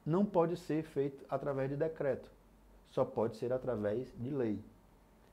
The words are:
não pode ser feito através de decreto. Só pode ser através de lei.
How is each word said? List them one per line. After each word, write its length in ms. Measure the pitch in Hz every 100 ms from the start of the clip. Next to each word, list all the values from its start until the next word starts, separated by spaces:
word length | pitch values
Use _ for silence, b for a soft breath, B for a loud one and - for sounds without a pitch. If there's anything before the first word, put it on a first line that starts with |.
| 151
não 200 | 175 208
pode 300 | 180 165 175
ser 280 | - 156
feito 420 | 156 143 139 139 -
através 400 | 135 143 135 135
de 60 | 143
decreto. 560 | 160 160 143 - - - - - - - -
Só 140 | -
pode 320 | 127 - 110 110
ser 160 | 120
através 600 | 127 127 113 104 110 127 -
de 120 | 120
lei. 300 | 143 113 101 - - - - - - b